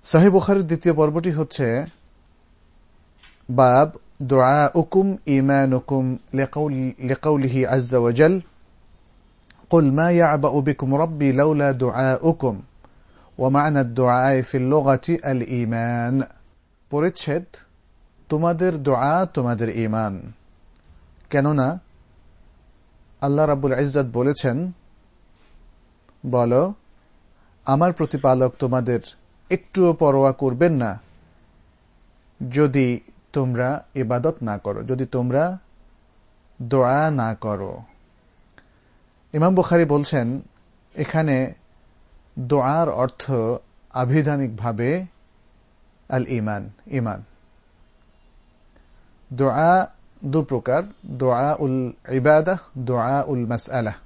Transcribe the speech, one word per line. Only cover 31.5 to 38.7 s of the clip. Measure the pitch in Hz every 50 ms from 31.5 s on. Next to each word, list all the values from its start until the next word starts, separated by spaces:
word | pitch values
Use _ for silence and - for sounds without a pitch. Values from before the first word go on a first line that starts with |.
| _ _ _ _ _ _ _ _ _ _ _ _ _ _ _ _ _ _ 135 123
যদি | 123 143 151 139 127 139 131 123 123 - _ - - - _ _ -
তোমরা | 147 135 127 123 117 123 127 143 - - _ _
ইবাদত | 139 127 110 123 123 120 160 160 -
না | 120 110 104
করো, | 98 - 104 101 104 113
যদি | 120 131 127 131
তোমরা | 127 - 127 123 123 120 139 160 180 185 185 _ _ _ _ _ - _ _ _ _ _ _ _ _ _ _ _ _ _ -
দোয়া | 127 117 135 131 127 123 131 147 156 160
না | 151 131 113 113 110
করো।" | - - 107 104 95 98 101 - 127 117 _ _ _ _ _ _ _ _ _ _ _ _ _ _ - _ _